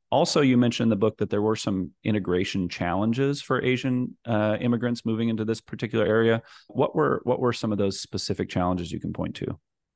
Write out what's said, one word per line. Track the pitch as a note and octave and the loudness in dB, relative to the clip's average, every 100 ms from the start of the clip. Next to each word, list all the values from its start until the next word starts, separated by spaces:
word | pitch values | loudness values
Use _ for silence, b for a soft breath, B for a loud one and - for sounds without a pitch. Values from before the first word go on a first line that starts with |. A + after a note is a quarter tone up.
| _ | _
also | B2 E3+ D#3+ | 0 2 4
you | C#3 B2 | 4 4
mentioned | A#2+ - A2+ | 4 2 0
in | |
the | G#2 | 2
book | A2 - | 2 0
that | G#2 | -2
there | G#2 | 0
were | G#2+ A2 | 0 0
some | - F#2+ E2 - | -2 -2 -4 -6
integration | A2 G#2 F2+ F2+ F#2+ G2+ F2+ | -2 -2 0 0 0 -2 -4
challenges | - F2 F2+ A2 A#2 C#3 C#3+ | -4 -2 0 0 0 0 -2
for | - B2+ | -2 0
Asian, | B2+ B2+ C3+ B2+ B2+ - - | 0 0 0 -2 -4 -8 -4
uh, | G#2+ G#2+ G#2+ | 0 0 0
immigrants | A#2 A#2+ A#2+ A#2+ | 0 0 0 -2
moving | A2+ A2 A#2 | -2 -2 0
into | A2 | 0
this | A2 A2 | -2 -4
particular | - A#2 A2+ A#2 G#2 | -6 -8 -4 0 2
area. | A2 A2+ A2+ B B - | 4 4 2 B B -8
What | - C3 | -2 0
were, | - C#3+ C#3 | 2 2 2
what | A#2+ B2+ | 0 0
were | B2 | 0
some | A#2 A2+ | 0 -2
of | G#2 | 0
those | G2 G2 | 0 -2
specific | - F#2+ - G2 F#2+ | -6 -6 -4 -4 -2
challenges | F#2 F2+ F2+ E2+ | 0 0 0 -4
you | E2+ | -6
can | F2 | -6
point | F2 E2+ - | -6 -6 -6
to? | - - _ _ _ | -8 -8 _ _ _